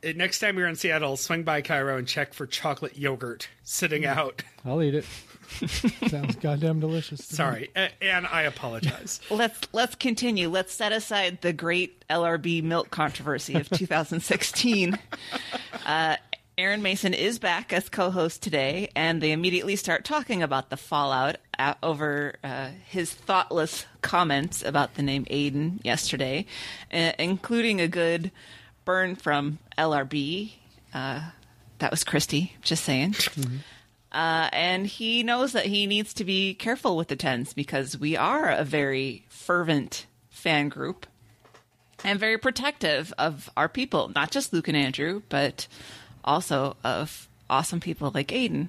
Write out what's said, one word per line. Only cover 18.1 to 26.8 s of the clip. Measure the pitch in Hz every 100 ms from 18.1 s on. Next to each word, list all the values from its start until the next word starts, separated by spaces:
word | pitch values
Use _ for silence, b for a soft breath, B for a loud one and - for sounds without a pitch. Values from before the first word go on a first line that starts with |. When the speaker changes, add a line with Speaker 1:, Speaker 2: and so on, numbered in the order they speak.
| 185 165 -
Speaker 3:
today, | - 151 135 170 202
and | - 160 165
they | 156
immediately | 156 180 180 190 196
start | - 165
talking | - 302 254 202
about | 160 135 -
the | 135
fallout | - 151 139 131 135 - _ -
a-, | 135 -
over, | 165 147 151 147 143 -
uh, | 139 131 135 175 -
his | 180 170
thoughtless | - - 190 - 165 147 - - -
comments | - 180 170 139 165 -
about | - 147 139
the | -
name | 139 139 -
Aiden | 143 143 139 156 190
yesterday, | - - - 160 135 139 202 B B B